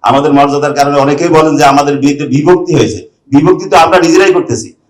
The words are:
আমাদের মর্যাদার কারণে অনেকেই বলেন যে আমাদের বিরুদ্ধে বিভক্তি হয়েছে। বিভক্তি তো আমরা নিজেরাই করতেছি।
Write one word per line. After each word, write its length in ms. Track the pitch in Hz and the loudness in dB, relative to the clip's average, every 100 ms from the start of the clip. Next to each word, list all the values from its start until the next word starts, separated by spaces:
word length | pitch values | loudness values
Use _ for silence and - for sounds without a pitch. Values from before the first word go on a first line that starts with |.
আমাদের 300 | 107 135 147 | -2 0 0
মর্যাদার 420 | 143 143 143 147 | 0 0 -2 -4
কারণে 240 | 143 143 143 | -2 -2 0
অনেকেই 300 | 139 143 170 | 0 -2 0
বলেন 280 | 156 156 143 | 0 2 2
যে 80 | |
আমাদের 340 | 143 139 143 139 | 2 2 0 0
বিরুদ্ধে 280 | 143 143 143 | -2 -2 -4
বিভক্তি 480 | 139 165 185 180 | -2 2 0 0
হয়েছে। 400 | 143 107 - - _ _ | -2 -2 -6 -16 _ _
বিভক্তি 440 | 139 165 - - | 0 2 0 0
তো 60 | 180 | 2
আমরা 220 | 160 185 | 2 2
নিজেরাই 340 | 170 190 190 | 2 2 2
করতেছি। 400 | 185 - 117 - - _ | 0 -2 -8 -10 -20 _